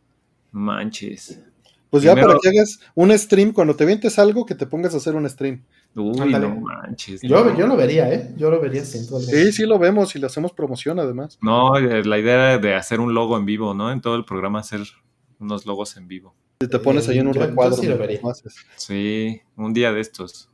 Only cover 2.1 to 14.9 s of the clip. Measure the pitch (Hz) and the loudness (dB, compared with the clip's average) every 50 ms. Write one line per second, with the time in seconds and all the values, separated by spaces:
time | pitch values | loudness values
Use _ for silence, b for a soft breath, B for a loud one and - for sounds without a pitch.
2.1 | 196 254 254 208 - - 180 190 196 214 214 208 - b b b b 165 175 196 | 8 8 8 6 6 6 4 4 4 4 2 2 -2 b b b b 2 4 6
3.1 | 220 208 208 - 202 190 202 220 220 208 170 151 147 147 151 160 208 208 - 220 | 6 4 4 2 2 4 4 2 2 2 2 2 2 2 2 2 2 0 0 -2
4.1 | - - 202 208 214 247 233 - 185 - 139 - - 165 175 175 160 143 - 165 | 2 4 4 4 4 0 -4 -6 -6 -8 -8 -8 -6 -4 -4 -4 -4 -4 -4 -4
5.1 | 156 156 147 135 131 - 135 135 127 127 - _ _ _ _ _ _ 113 104 104 | -4 -4 -4 -6 -6 -6 -6 -6 -6 -8 -14 _ _ _ _ _ _ -6 -6 -4
6.1 | 120 131 139 143 123 110 104 101 107 110 - - 50 - - - 117 - - 98 | -4 -2 0 0 0 0 0 -2 -4 -6 -8 -10 -12 -12 -14 -14 -14 -14 -14 -16
7.1 | 95 92 - 127 143 196 240 233 160 160 190 247 269 185 131 127 151 160 139 123 | -14 -10 0 2 4 4 6 4 2 2 2 2 4 2 2 4 4 2 2 2
8.1 | 165 240 - - - - 151 156 165 165 147 135 131 139 147 - - 117 117 120 | 0 -2 -4 -8 -8 -2 0 0 2 2 0 -2 -4 -6 -8 -8 -10 -12 -10 -8
9.1 | 135 127 123 123 139 151 175 214 208 214 214 214 220 190 170 180 208 208 196 185 | -8 -8 -4 0 2 4 4 4 2 0 0 2 2 4 4 4 4 2 0 0
10.1 | - 147 139 127 - 151 165 180 - - 156 135 127 120 - 147 170 180 156 131 | -2 -6 -6 -6 -4 -6 -6 -6 -4 -6 -6 -6 -6 -6 -6 -4 -4 -2 -4 -4
11.1 | 120 127 143 151 - _ 110 110 113 120 127 131 135 139 131 120 117 107 101 107 | -4 -6 -10 -12 -12 _ -2 0 2 4 4 4 4 2 2 2 0 0 0 0
12.1 | 107 107 107 117 123 131 131 131 131 120 101 104 95 95 92 - 117 110 120 120 | 0 0 2 2 4 4 4 4 4 2 2 0 0 0 -2 -2 -4 -2 -2 0
13.1 | 117 113 117 113 117 110 101 98 107 104 110 104 98 98 104 117 135 131 - 120 | 0 0 0 0 -2 -2 -2 -2 -4 -4 -4 -4 -4 -4 -6 -6 -6 -6 -6 -4
14.1 | 117 117 113 - 98 95 92 98 104 107 107 - - 104 104 - | -6 -6 -6 -8 -8 -8 -6 -6 -6 -6 -8 -8 -10 -10 -10 -12